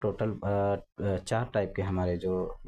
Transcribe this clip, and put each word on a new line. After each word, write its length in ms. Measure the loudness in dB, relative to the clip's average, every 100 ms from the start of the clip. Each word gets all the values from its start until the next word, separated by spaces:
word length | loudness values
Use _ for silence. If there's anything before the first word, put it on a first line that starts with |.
टोटल, 400 | -2 0 -2 -2
अ, 320 | 0 2 4 2 -4 -4
अ, 120 | 0 0
चार 340 | 0 -2 0
टाइप 180 | 0 0 0
के 60 |
हमारे 340 | 0 2 2 0
जो 420 | 0 0 -2 -6